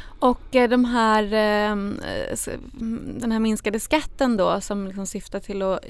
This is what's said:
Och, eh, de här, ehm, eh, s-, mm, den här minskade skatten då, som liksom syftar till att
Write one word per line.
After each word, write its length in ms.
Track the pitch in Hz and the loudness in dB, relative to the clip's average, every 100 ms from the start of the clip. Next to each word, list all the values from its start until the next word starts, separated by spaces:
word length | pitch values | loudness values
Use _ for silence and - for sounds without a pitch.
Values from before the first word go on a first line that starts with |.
| - - | -14 0
Och, 360 | 254 240 - 254 | 2 2 2 4
eh, 140 | 240 | 6
de 160 | 247 247 | 4 4
här, 480 | 240 220 214 202 | 4 4 4 4
ehm, 680 | 214 214 208 208 208 202 - | 2 2 2 2 0 -4 -6
eh, 280 | - - - | -6 -6 -6
s-, 160 | - - - - - | -6 -6 -8 -12 -10
mm, 400 | 226 226 - - | -8 -6 -8 -6
den 120 | 240 | -2
här 80 | 220 | 0
minskade 400 | 220 214 214 220 | 0 0 -2 -4
skatten 580 | - 311 - - 254 214 | 0 0 0 0 2 4
då, 240 | 175 190 | 2 0
som 260 | - 202 190 | -2 -6 -6
liksom 180 | 196 190 | -8 -8
syftar 340 | 202 - 196 | -8 -8 -10
till 220 | - 196 | -6 -4
att 240 | 190 185 | -2 -2